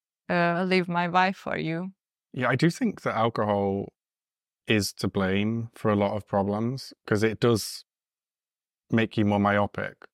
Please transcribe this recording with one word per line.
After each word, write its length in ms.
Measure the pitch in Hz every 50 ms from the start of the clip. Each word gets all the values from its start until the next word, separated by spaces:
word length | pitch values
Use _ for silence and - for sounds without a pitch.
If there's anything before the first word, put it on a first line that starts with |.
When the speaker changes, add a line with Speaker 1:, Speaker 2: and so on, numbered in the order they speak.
| _ _ _ _ _ -
Speaker 1:
uh, 360 | 180 175 170 170 170 170 190 185
leave 200 | 185 185 175 180
my 200 | 175 175 175 175
wife 280 | 170 185 185 190 196
for 200 | - - - -
you." 360 | - 156 160 165 165 185 190 190 _ _ _ _ _ _ _ -
Speaker 2:
Yeah, 140 | 139 123 120
I 80 | 131
do 120 | 123 156 170
think 320 | - - 262 214 - -
that 120 | - 127 104
alcohol 760 | 113 113 117 - - 107 104 104 101 101 98 98 98 101 - - _ _ _ _ _ _ _ _ _ _ _ _ _ _
is 260 | - 113 104 98 - -
to 120 | - - 98
blame 640 | - 101 95 92 95 101 104 107 113 117 117 113 -
for 160 | - - 110
a 40 | 104
lot 200 | 101 101 101 104
of 100 | 104 -
problems, 680 | - - 101 98 101 101 107 113 120 135 131 - - - _ -
'cause 160 | - 113 101
it 160 | 110 113 104 -
does 440 | - 120 117 101 - - - - - _ _ _ _ _ _ _ _ _ _ _ _ _ _ _ _ _ _ _ _ -
make 260 | - 113 113 98 -
you 80 | 113 107
more 140 | 101 104 101
myopic. 640 | 101 101 101 101 101 - - - 101 98 - - - -